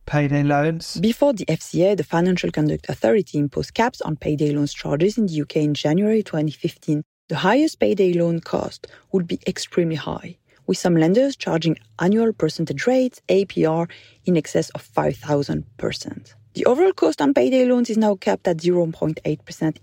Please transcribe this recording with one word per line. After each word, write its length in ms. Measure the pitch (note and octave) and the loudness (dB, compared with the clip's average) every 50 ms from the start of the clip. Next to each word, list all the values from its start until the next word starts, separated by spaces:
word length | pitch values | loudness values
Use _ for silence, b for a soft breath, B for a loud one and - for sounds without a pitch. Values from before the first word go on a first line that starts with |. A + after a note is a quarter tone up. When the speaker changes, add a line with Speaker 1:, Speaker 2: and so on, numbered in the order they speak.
| _ | _
Speaker 1:
payday 380 | - - D3 D3 C#3 D3 D3 C#3+ | -4 -2 0 0 2 2 2 2
loans. 540 | C#3+ D3 C#3+ D3 D#3+ E3 E3 - - - E3+ | 2 2 2 2 0 -2 -4 -8 -10 -4 -2
Speaker 2:
Before 320 | E3+ A3 A#3+ - D4 C#4+ | 0 0 0 2 2 0
the 140 | C4+ F#3+ - | 2 0 -2
F 140 | - D#3 - | -4 -4 -4
C 240 | - - - D#3 F3 | -4 -4 0 2 2
A, 100 | G3 G#3 | 2 2
the 80 | F3+ D#3+ | 0 -2
Financial 480 | - - E3 F3 F#3 F#3 F3 - F3 | -2 0 2 2 2 0 0 -2 -4
Conduct 380 | - D#3+ D3+ D3+ D#3 D#3 - - | -2 -2 0 0 -2 -2 -4 -8
Authority 480 | D3+ - - A3 A#3 A3 F3+ - - | -4 0 2 2 2 2 0 -2 -2
imposed 360 | D3+ D3 C#3+ - D#3+ D3+ - - | -4 -4 -2 -4 -6 -8 -4 -2
caps 280 | - A3+ B3 - - | 0 0 0 -2 -4
on 160 | - - D#3 | -6 -6 -6
payday 340 | - - - D3+ C#3+ D3+ D3 | -6 -4 -4 -2 0 0 0
loans 220 | C#3+ D3 C#3+ D3 - | 0 0 -2 -2 -4
charges 440 | - - D#3 D3 C#3+ E3 G3+ G#3+ | -8 -6 -4 -2 0 0 0 0
in 100 | - G#3+ | 0 -2
the 60 | F#3+ D#3+ | -2 -2
U 100 | D3+ C#3+ | -4 -4
K 180 | - - E3 D3+ | -2 -2 0 0
in 100 | D3 D3 | 0 0
January 480 | - - D3 D3+ F3+ G#3 G#3 A3 A3 | 0 0 0 0 2 2 2 0 0
twenty 300 | G#3 - - D#3+ D3+ D#3 | -2 -2 -4 -4 -4 -4
fifteen. 540 | C#3 - - E3+ - _ - - D#3 D3 D3+ _ _ _ _ - | -4 -6 -6 -8 -8 _ -4 -2 -2 -2 -4 _ _ _ _ -8
The 80 | D#3+ | -6
highest 420 | C#3+ - F#3 A3 C#4 D#4 D#4 - - | -2 2 2 4 4 2 0 0 0
payday 320 | - G#3 G#3+ G3 G3 F3+ | 0 0 2 2 2 2
loan 300 | F3 F3 E3+ E3+ E3+ E3 | 2 2 0 0 -2 -4
cost 460 | - - - - - - - - - B B B B B - | -4 -4 -6 -6 -6 -6 -10 -14 -20 B B B B B -4
would 120 | F#3+ F3 | -2 -2
be 140 | E3 - - - | -4 -6 -6 -6
extremely 480 | - F3+ - - - - - F3 E3 D#3+ | -6 -6 -6 -10 -4 -2 0 0 0 -2
high, 420 | D3 - - - - - E3+ F3 - b b b b b | -4 -6 -8 -10 -10 -12 -16 -18 -20 b b b b b
with 100 | - F#3+ | -4 -2
some 200 | - - F#3 F3 | 0 2 2 4
lenders 400 | E3 D#3+ E3 F#3+ A#3 C4+ C#4 C4 | 4 4 4 4 4 2 2 0
charging 400 | - - - D#3+ E3+ D#3+ E3 D#3 - - _ _ - | -4 -4 -4 -2 0 0 0 -2 -2 -6 _ _ -2
annual 340 | E3 F3+ G#3 A3 A3+ A3+ G#3+ | 0 2 2 2 2 2 0
percentage 520 | - - D#3 - - E3 - D3 C#3 - | 0 -2 -2 -2 -2 -4 -4 -6 -2 0
rates, 360 | A#3+ B3+ C4 B3+ B3+ - - _ - | 2 2 2 2 0 -4 -6 _ 0
A 160 | F3+ F#3+ G3 | 2 2 2
P 200 | F3+ - F3+ D#3+ | 0 0 0 0
R, 220 | D#3 D#3+ E3 E3+ E3+ B B B B B B _ | 2 2 0 -2 -4 B B B B B B _
in 100 | - F3+ | 0 0
excess 340 | D#3+ D3 - - E3+ D#3+ - | 0 0 0 -2 -4 -4 -4
of 100 | - - | -8 -16
five 340 | - - - - D3+ D3+ C#3+ | -16 -8 -4 -2 -2 -2 -2
thousand 480 | - - D3+ D3 C#3+ C#3 - D#3+ D2+ - - - | -4 -4 -2 -2 0 0 -2 -4 -6 -6 -10 -10
percent. 580 | - - - - - - - - - - - - - _ _ - | -8 -6 -6 -6 -6 -10 -12 -12 -14 -14 -18 -20 -20 _ _ -6
The 100 | - - | 0 2
overall 260 | - B3 C#4 F4+ F#4+ | 2 4 4 2 2
cost 300 | F#4 - - - D4+ - | 2 2 0 0 0 0
on 120 | D4 C#4 C#4+ | 0 2 2
payday 300 | C4+ B3 C4 B3+ C4 B3+ | 2 2 4 4 4 4
loans 260 | B3 B3+ B3 A#3+ - | 4 2 2 0 0
is 80 | A3 | 0
now 180 | A3 A3 G#3+ G3+ | 2 2 2 0
capped 340 | F#3+ - G#3+ G3 - - F#3 | 0 0 -2 -2 0 0 -2
at 100 | F3 D#3+ | -2 0
zero 260 | D#3+ F3 F3+ F3 E3+ | 0 2 2 2 2
point 340 | E3 E3 - E3 D#3 D#3+ - - | 0 -2 -4 -4 -4 -4 -4 -4
eight 220 | - D3+ - - | -4 -4 -6 -8
percent 340 | - - - E3 D#3+ D#3 - | -14 -8 -4 -4 -4 -4 -4